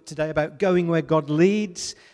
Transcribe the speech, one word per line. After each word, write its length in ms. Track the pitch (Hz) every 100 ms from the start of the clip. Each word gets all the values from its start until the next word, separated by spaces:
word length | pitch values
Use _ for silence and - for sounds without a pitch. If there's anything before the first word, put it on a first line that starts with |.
| -
today 240 | 156 156
about 300 | 156 156 151
going 260 | 196 180 170
where 160 | 165
God 280 | 147 156 147
leads, 640 | 151 185 214 208 175 - - -